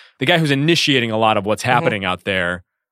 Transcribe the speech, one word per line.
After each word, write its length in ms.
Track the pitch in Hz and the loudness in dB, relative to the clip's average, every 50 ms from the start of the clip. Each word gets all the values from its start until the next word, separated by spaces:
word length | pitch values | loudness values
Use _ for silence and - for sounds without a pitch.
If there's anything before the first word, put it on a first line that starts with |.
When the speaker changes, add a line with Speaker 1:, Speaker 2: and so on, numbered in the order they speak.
| - - _ - | -20 -18 _ -6
Speaker 1:
the 80 | 135 | 0
guy 120 | 147 175 165 | 0 2 2
who's 120 | 160 143 | 2 0
initiating 640 | 139 139 147 160 170 160 - 151 135 127 117 113 110 | 0 0 2 2 2 2 2 0 0 0 0 -2 -2
a 60 | 110 | 0
lot 180 | 110 110 107 | 2 2 2
of 80 | 104 95 | 2 0
what's 160 | 107 107 - - | -2 -4 -2 0
Speaker 2:
Mm-hmm. 80 | 127 | 0
Speaker 1:
happening 340 | 123 120 - 123 113 101 98 | 0 2 2 0 -2 -2 -2
out 200 | 92 92 90 - | -4 -4 -4 -4
there 400 | 101 95 92 87 87 90 87 - _ _ _ _ _ | -4 -2 -2 -2 -2 -4 -6 -10 _ _ _ _ _